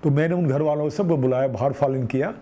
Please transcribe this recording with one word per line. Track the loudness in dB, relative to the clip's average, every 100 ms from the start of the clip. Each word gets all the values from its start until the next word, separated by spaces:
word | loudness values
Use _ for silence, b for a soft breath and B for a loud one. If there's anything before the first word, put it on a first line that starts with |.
तो | 2
मैंने | 2 2 0
उन | 0
घर | 0
वालों | 0 0
को | -2
सबको | -2 0 2
बुलाया, | 2 2 0
बाहर | 0 -2
फालन | 0 0 0 -2
किया, | -2 -2 -6